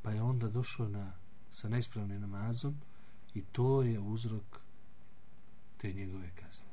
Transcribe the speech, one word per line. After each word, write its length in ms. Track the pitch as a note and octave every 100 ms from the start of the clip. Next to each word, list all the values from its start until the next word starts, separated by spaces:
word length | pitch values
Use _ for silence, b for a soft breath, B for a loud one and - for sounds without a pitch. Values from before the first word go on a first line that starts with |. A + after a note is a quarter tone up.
Pa 100 | A2
je 100 | G#2+
onda 280 | A#2 B2+ A2+
došao 380 | A#2 - - A2
na, 260 | G2+ F#2+ F2+ - - -
sa 180 | - G#2
neispravnim 520 | A#2+ A#2 A2 G2+ G2+
namazom 600 | G2+ G2 A2 A#2 C#3+ D3 B B B B B
i 80 | G2+
to 420 | F#2+ - B2+ C3+
je 160 | B2 A2
uzrok 600 | G2+ A2 A#2 A2 - - - - - - - - - - - - - -
te 160 | G#2
njegove 380 | F#2 G2 F#2 F2+
kazne. 320 | F2+ F#2 - -